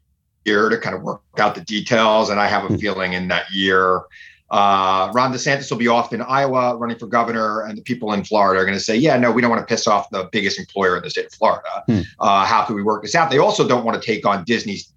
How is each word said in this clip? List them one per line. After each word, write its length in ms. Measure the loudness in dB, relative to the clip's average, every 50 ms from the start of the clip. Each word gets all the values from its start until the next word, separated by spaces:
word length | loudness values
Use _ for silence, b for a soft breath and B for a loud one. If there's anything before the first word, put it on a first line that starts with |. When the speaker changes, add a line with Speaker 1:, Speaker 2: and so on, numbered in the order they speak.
| _ _ _ _ _ _ _ _ -2
Speaker 1:
year 260 | 0 2 2 2 2
to 80 | 0 -2
kind 160 | -4 -6 -8
of 80 | -8 -8
work 180 | -8 -10 -10 _ _ -4 0
out 160 | 0 0 0
the 80 | -4
details. 680 | -10 -8 -6 -6 -4 0 2 2 4 4 4 4 2 2
And 80 | 0 0
I 80 | 0 2
have 160 | 0 0 0
a 20 | 0
Speaker 2:
Hmm. 60 | -2 -2
Speaker 1:
feeling 360 | -2 -4 -4 -2 -4 -4 -4
in 140 | -4 -4 -2
that 200 | -2 -4 -4 -4
year, 500 | -4 -2 0 2 4 4 4 4 2 0 -2 B B B B B B B B -2
uh, 580 | 0 2 4 4 4 4 2 2 2 2 0 0 0
Ron 180 | 0 0 0 0
DeSantis 380 | -2 -2 -2 -2 -2 -2 -6
will 60 | -4 -2
be 100 | 0 2
off 240 | 2 2 2 0
in 100 | -4 -6
Iowa 540 | -4 -2 0 0 0 0 0 0 0 0 0
running 240 | -2 -4 -6 -6 -8
for 80 | -8 -2
governor, 540 | 0 0 0 0 0 -2 -2 -2 -2 -4
and 160 | -6 -8 -10 -10
the 40 |
people 300 | -6 -6 -6 -6 -4 -4 -2
in 100 | -4 -2
Florida 360 | 0 2 2 4 4 4 2
are 40 | 2
gonna 140 | 0 0 -2
say, 160 | -2 0 0 2
"Yeah, 200 | 4 4 4 4
no, 140 | 4 2
we 100 | 2 2
don't 80 | 2 2
wanna 140 | 2 0 -2
piss 240 | -2 -4 -2 2 2
off 220 | 2 2 0 -2
the 160 | -6 -6 -6 -4 -4
biggest 260 | -2 -2 -2 -2 -4
employer 380 | -10 -8 -4 0 2 2 2 0
in 60 | -4
the 60 | -6
state 160 | -6 -6 -8 -8
of 60 | -6
Florida. 500 | 0 0 0 0 0 -4 -8 -8 -8 -2 0
Speaker 2:
Hmm. 140 | 0 0 -2 B B B
Speaker 1:
Uh, 260 | 0 2 4 4 2
how 180 | 2 2 2 0
can 100 | 0 -2
we 80 | -4 -2
work 180 | -2 -2 -2
this 140 | -4 -2 0
out?" 160 | 0 2 2
They 60 | 2 2
also 260 | 4 2 4 2 2
don't 200 | 2 2 0 0
wanna 160 | -2 -4 -4
take 240 | -2 -4 -4 -2 0
on 180 | 0 0 0 0
Disney's 420 | -2 -2 -2 -2 -4 -8 -10 -10 -8 0